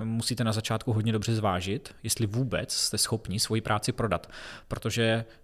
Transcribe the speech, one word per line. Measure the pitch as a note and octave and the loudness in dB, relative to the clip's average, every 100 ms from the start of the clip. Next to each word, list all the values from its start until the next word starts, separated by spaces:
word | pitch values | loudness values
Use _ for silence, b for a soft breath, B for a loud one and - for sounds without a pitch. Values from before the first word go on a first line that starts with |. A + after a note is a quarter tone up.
musíte | A2+ A2+ - A#2+ | -2 0 0 0
na | A#2 | 0
začátku | A2 - A2 - | 0 0 -2 0
hodně | A2 G#2+ | 2 2
dobře | A2 G#2 A2+ | 2 2 2
zvážit, | G#2 F2+ F#2 A#2 - - | 2 0 0 -4 -6 -10
jestli | A2+ - A2 | -4 0 0
vůbec | A2 C3 F#2 A#2+ | 0 0 0 -2
jste | - - G#2+ | -2 0 0
schopni | - A2+ - G2 | 0 0 -2 -2
svoji | - A2 | 0 0
práci | A2 G#2 - | 2 0 0
prodat, | - A2+ - - B B B B | 0 0 0 -2 B B B B
protože | G#2+ A#2 A#2 A2+ A2+ A2+ B | -4 -2 2 2 2 -2 B